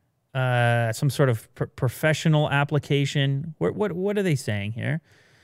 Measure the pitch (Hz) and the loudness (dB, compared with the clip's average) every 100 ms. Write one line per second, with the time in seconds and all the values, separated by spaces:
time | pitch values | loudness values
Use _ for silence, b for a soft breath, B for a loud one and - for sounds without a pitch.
0 | _ _ _ 135 127 123 120 117 117 110 | _ _ _ -2 0 4 4 4 0 0
1 | 147 - 135 113 - - - - 131 - | 0 2 2 2 -4 -10 -10 -4 -4 0
2 | 156 151 170 151 147 139 143 147 - 143 | 0 2 2 2 2 0 0 -2 0 0
3 | 139 147 139 139 165 - 170 - 208 165 | 0 0 0 -2 -6 -4 -2 -2 -4 -2
4 | 196 208 190 143 - 104 101 113 113 156 | -2 0 0 0 -2 -4 -4 -6 -4 -6
5 | - b b b | -8 b b b